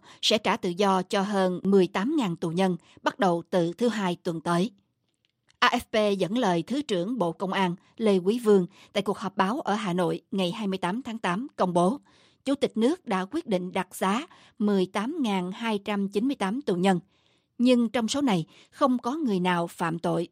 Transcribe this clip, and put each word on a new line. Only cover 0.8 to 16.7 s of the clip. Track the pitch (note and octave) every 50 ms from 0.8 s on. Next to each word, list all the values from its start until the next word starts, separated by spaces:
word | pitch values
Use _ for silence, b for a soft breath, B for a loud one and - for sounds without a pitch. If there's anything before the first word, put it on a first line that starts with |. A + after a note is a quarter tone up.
| G3+ G3 F#3+ F#3
cho | F#3 - - G3+
hơn | F#3+ G#3 G#3 G3 F#3+ F#3 F3+ -
mười | - F#3+ G3 G3 F3+
tám | F3 - F#3 G3 C4+ E4
ngàn | D4+ A#3 F3+ E3
tù | - - E3
nhân | D#3+ F3+ F#3+ F#3 F3 b b b b b
bắt | - D4+ - -
đầu | G3+ F3+ E3+ E3+ - _
từ | - F3+ E3+ E3+
thứ | F3 - A#3+ A#3+
Hai | G#3+ G#3+ G3 F3+ F3 -
tuần | - F3+ E3 D#3+
tới. | - F3 E3+ E3+ F#3 B3 - _ _ _ _ _ _ _ _ _ _ _ _ _ _ _ _ -
A | - -
F | - A#3+ - - - A3 G#3+ G#3 G3+
P | F#3
dẫn | F#3 E3 G#3+ B3+
lời | A#3+ F#3+ F3 E3+ E3
Thứ | - A#3 D4
trưởng | C#4+ - G#3 F3 E3+ G#3+ C4 A#3
Bộ | F3 E3+
Công | E3 - G3+ F#3
an | F#3+ G3 F#3+ F3+ E3+ b b b b
Lê | - A3+ G#3+ G3 F#3
Quý | F3 F#3+ A#3 B3
Vương | A#3+ G#3+ G#3 G3 F3 B B B B B
tại | - G3+
cuộc | G3 G#3+ F#3+ -
họp | - F#3 -
báo | - F#3+ F#3+ A#3+ D#4
ở | - - G3
Hà | A3 G#3+ F#3
Nội | E3+ F#3 F3 D#3+ E3 F3 - _
ngày | - F#3+ F#3 F3
hai | F3 G#3+ A3
mươi | F#3+ F#3+ F#3+
tám | - F3 G3 B3
tháng | - A#3+ A3 A3+
tám | - F#3 F3 G#3 C4 D4+ -
công | - G#3 F3+ E3+
bố, | F3 F3 F#3 C4+ C#4+ b b b b b b b b -
Chủ | C4 C#4
tịch | C4+ B3+ - -
nước | G#3+ A3+ C4 F4 - _
đã | - F#3+ F#3 F#3
quyết | G3 - E4 -
định | B3 G3 F3+ F3+ F3+
đặc | - F#3+ F3+ - -
xá | - G#3 F#3+ G3+ B3+ E4 B B B B B B -
mười | G#3 G#3 G3+ F#3+ F#3
tám | F#3+ - G#3+ G#3 C4 E4+ E4+
ngàn | C4 A3 G3 F#3+ F3+ F3+
hai | G3 - A#3 A3+ G#3+ G3+
trăm | G3+ G#3+ G#3 G3+ G3 G3
chín | - G3+ A#3
mươi | C#4 C#4
tám | - G3+ F#3+ G#3+ C#4
tù | - -